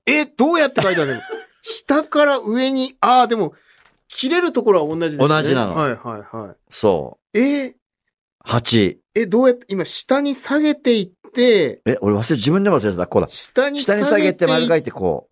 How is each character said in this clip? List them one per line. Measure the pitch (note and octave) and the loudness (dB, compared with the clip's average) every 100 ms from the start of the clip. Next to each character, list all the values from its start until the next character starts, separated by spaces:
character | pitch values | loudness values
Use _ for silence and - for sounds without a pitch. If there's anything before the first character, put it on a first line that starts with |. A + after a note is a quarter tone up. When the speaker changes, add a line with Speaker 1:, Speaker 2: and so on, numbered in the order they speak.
| - | 0
Speaker 1:
う。 | |
Speaker 2:
え、 | D4+ D4 | 0 0
ど | - D4 | 0 2
う | E4+ | 2
や | C#4 | 2
っ | |
て | - | 0
書 | G3 | 0
い | F3+ | 0
て | |
あ | C#3+ | -2
る | A#2+ | -4
の？ | - - | -10 -14
<laughs> | - _ | -14 _
下 | - - - C#4+ D4+ | -10 -6 -2 -2 0
か | D4 D4 | 2 2
ら | C4+ | 0
上 | G#3 A#3+ C4 | -2 0 0
に、 | C4+ C4 - | -2 -4 -2
あ | G#3+ B3+ A#3 | 2 4 4
ー、 | |
で | A3+ | 0
も、 | D#3+ - _ _ _ _ _ | -4 -6 _ _ _ _ _
切 | - C4 | -6 -2
れ | E4+ | 0
る | F4 | 0
と | C4 | 0
こ | G#3+ | 2
ろ | F#3 D3+ | 2 2
は | E3 | -2
同 | E3 | -4
じ | C#3+ | 0
で | |
す | C#3+ | 2
ね。 | D#3 | 2
Speaker 1:
同 | |
じ | C#3+ | 2
な | C3 G2+ | 0 0
の。 | D#3 | -2
Speaker 2:
は | C#3+ | -2
い | A2+ | -4
は | B2 G#2+ | -10 -14
い | G2+ A2+ | -12 -14
は | G2+ | -14
い。 | - _ | -18 _
Speaker 1:
そ | - G#2 E2+ B1+ - _ | -2 0 0 -4 -14 _
う。 | G#3+ | 0
Speaker 2:
え？ | C4+ C#4+ B3+ - _ _ _ _ _ _ | 2 0 -4 -12 _ _ _ _ _ _
Speaker 1:
八。 | - A#2 - A#2 F#2 - _ | -4 -2 2 2 2 -2 _
Speaker 2:
え、 | G#3 G#3 | -4 0
ど | A3 | 2
う | C4 | 4
や | |
っ | B3 | 2
て、 | - | -4
今、 | F#3+ D#3 | -8 -6
下 | - - C4+ | -6 -2 0
に | C#4+ | -2
下 | C4+ - C#4+ | -4 -4 0
げ | D4+ | 0
て | D4 B3 A3+ | 0 0 0
い | |
っ | F3+ _ - | -2 _ -8
て。 | B3 B3 G3+ C3+ G2 - | 0 4 4 2 -2 -4
Speaker 1:
え、 | B2+ | 0
俺 | G2+ G2+ | 0 0
忘 | A#2+ | 0
れ、 | C#3 | -2
自 | A#2 | 0
分 | F#3+ | 2
で | G3+ | 2
も | D3 | 2
忘 | G#2 | 0
れ | |
て | F2+ | -2
た。 | F2 | -2
こ | G#2 | -2
う | |
だ。 | D#2+ | -2
Speaker 2:
下 | - - - C#4+ | -4 -4 -2 -2
に | C#4+ | -2
下 | B3 G#3 | -2 0
げ | |
て | C#4 | 2
い | |
っ | |
て。 | |
Speaker 1:
下 | G3+ | 2
に | |
下 | F#3+ | 2
げ | |
て | - E3+ | 0 0
丸 | D#3+ E3 | 0 0
書 | E3 | -2
い | |
て | A#2+ | -2
こ | - F#2 G2 - | -4 -4 -4 -8